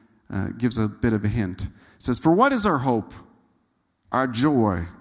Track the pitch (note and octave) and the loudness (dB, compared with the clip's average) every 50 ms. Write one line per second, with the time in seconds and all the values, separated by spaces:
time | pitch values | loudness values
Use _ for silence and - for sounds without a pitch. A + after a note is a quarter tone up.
0 | _ _ _ _ _ - - G2 F#2+ F#2+ F#2+ A#2 A#2+ B2 G#2 A2 A2 G#2 G#2 - | _ _ _ _ _ -8 -6 -6 -4 -6 -4 -4 -2 -2 0 0 -2 -2 -2 -2
1 | - A#2+ A2 G#2 G#2 G#2 G#2 A#2 G#2 F2+ F2+ - - - - - - - _ - | 0 0 0 0 0 0 0 -2 -2 -4 -4 -6 -8 -10 -10 -16 -20 -20 _ -8
2 | - B2+ B2 - - D#3+ E3 G3 B3+ C#4 C#4 A#3 G3 G#3 D#3+ C3 B2 C3+ A#2+ A2 | -4 -4 -2 0 2 2 4 6 4 4 4 2 2 2 2 2 2 0 0 0
3 | - - - - - - _ _ _ _ _ _ _ _ _ _ _ _ _ _ | -2 -4 -12 -20 -20 -20 _ _ _ _ _ _ _ _ _ _ _ _ _ _
4 | _ _ - B2 C3 C3 A#2 A2+ C3 D#3 D3 B2+ A2 G#2 F#2 F2 E2+ E2+ - - | _ _ -2 -2 -2 -2 0 0 0 2 2 2 2 2 0 -2 -4 -8 -12 -18